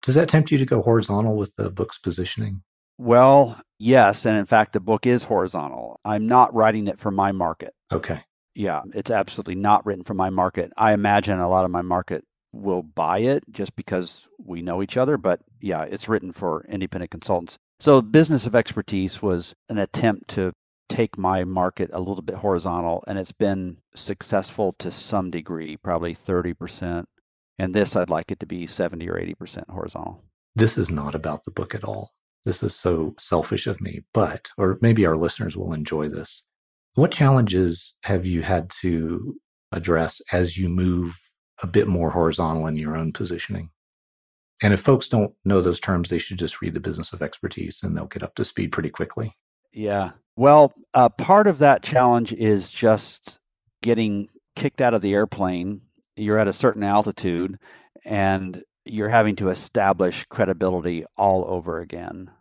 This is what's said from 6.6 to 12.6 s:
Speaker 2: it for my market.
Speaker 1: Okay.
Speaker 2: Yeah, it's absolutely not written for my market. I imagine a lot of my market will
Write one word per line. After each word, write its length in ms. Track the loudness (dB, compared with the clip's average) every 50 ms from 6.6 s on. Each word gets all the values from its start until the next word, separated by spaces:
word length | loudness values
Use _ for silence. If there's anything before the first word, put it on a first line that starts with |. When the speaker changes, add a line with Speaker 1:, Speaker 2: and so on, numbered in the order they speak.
| 4 4 4 2 -2
Speaker 2:
it 120 | -4 -6 -4
for 100 | -6 -4
my 220 | 0 0 0 0
market. 420 | 0 -2 -2 -4 -4 _ -12 -16 _ _ _ _
Speaker 1:
Okay. 340 | -6 -6 -4 -4 -8 -10 -10 _ _ _ _ _ _
Speaker 2:
Yeah, 280 | -6 -4 -2 -2 -4 -6 -8 -10
it's 160 | -10 -4 -2
absolutely 460 | 0 0 -2 -2 -6 -12 -10 -8 -6
not 300 | 0 4 4 4 4 4
written 180 | -2 -6 -6 -6
for 100 | -8 -4
my 160 | -2 -2 -2
market. 440 | 0 0 0 0 0 -4 -6 -6 -2
I 180 | 2 4 4 4
imagine 460 | 4 2 2 2 2 2 0 -2 -2
a 80 | 0
lot 160 | 2 2 2 2
of 80 | 0
my 100 | -2 -4
market 440 | -4 -2 -2 -2 -2 -4 -8 -8 -8 _ _ _ _ _
will 320 | -20 -8